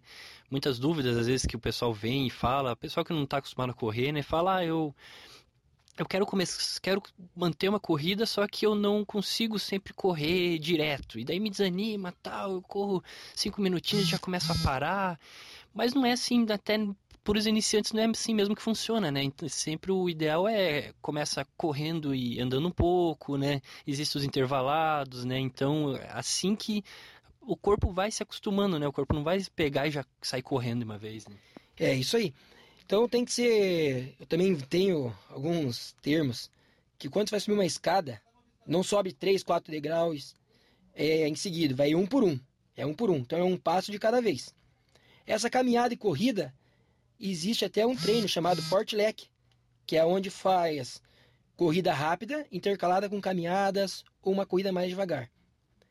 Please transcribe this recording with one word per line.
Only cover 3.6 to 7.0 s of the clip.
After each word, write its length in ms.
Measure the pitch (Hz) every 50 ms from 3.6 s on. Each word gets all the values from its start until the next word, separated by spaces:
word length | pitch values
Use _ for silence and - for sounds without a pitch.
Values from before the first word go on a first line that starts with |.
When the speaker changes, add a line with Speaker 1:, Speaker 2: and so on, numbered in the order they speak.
| 127 123
Speaker 1:
a 20 | 120
correr, 380 | - 127 110 107 117 123 143
né, 100 | 151 147
fala, 360 | 139 - - 160 175 190 190
"Ah, 80 | 185 180
eu, 300 | 165 160 160 160 147 139 - - - - - - - - - - _ _ _ _ _ _ _ _ - -
eu 80 | - 170
quero 200 | - - 190 208
come-, 200 | - - 190 175 170 - - - - - -
quero 200 | - 185 190 202